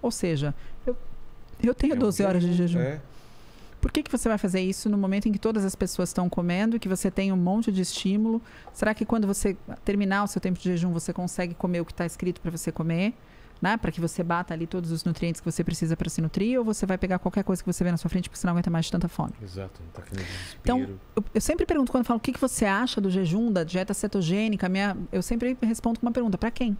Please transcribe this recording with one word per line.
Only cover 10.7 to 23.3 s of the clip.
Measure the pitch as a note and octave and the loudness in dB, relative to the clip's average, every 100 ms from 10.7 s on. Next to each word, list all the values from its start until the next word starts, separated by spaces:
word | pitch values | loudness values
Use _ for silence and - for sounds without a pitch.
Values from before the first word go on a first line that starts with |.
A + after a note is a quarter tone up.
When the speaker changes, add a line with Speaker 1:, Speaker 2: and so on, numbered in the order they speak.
| F3+ F3+ | 0 0
Speaker 1:
você | E3+ E3 | 0 -2
consegue | E3+ F3+ - F3+ | -4 -4 -2 -4
comer | E3+ F3+ F3 | -2 -2 0
o | E3+ | -2
que | |
tá | - E3+ | -4 -4
escrito | - F3+ F3 | -2 -4 -2
pra | F3 | -6
você | E3 - | -4 -6
comer? | - E3 E3 G3 - - - - - | -2 0 2 0 -2 -14 -20 -20 -2
Né? | F#3 A3+ | 0 0
Pra | - | -2
que | E3+ | -2
você | E3 - | -4 -2
bata | E3+ E3+ F3+ | 0 0 -2
ali | E3 E3 | -6 -4
todos | F#3+ E3+ | -4 -2
os | E3 | -2
nutrientes | - D#3+ E3+ D#3+ | -2 0 -2 -2
que | - | -4
você | - - | -4 -4
precisa | E3+ D#3+ E3 | -2 0 0
pra | - | -2
se | - | -2
nutrir, | D#3+ - G#3 B3+ | -2 0 2 2
ou | |
você | A3 G#3+ F#3+ | 0 0 0
vai | F#3 | 0
pegar | F#3 F3+ | 0 0
qualquer | F#3+ G3+ | 0 0
coisa | F#3+ F#3 | 0 0
que | - | 0
você | F3 | 0
vê | F3+ | 2
na | E3+ | 0
sua | - | 0
frente | F#3 F3+ | -2 -2
porque | - | -4
você | F#3 | 0
não | |
aguenta | F3 F3 | 2 2
mais | E3 E3 | 0 0
de | |
tanta | F3 E3+ | 0 0
fome? | - - - | -2 -4 -4
Speaker 2:
Exato, | G#2 F#2+ F#2+ - | -10 -8 -10 -12
não | E2 | -16
tá | - | -16
aqui | - | -10
no | F#2+ | -8
desespero. | F2 F#2 - - | -8 -8 -10 -2
Speaker 1:
Então, | - B3+ B3+ F#3+ - | 2 2 0 -8 -4
eu, | - G#3 | -2 0
eu | A3 | 0
sempre | - D#4+ F4 | 0 0 2
pergunto, | E4 B3+ | 2 4
quando | C4 | 2
eu | A#3+ | 2
falo, | A#3 | 2
"O | |
que | - | 0
que | B3+ | 0
você | C4 - | 0 2
acha | G#3+ G3 B3 - | 2 4 2 2
do | G3 | 2
jejum, | F#3 F3+ | 2 2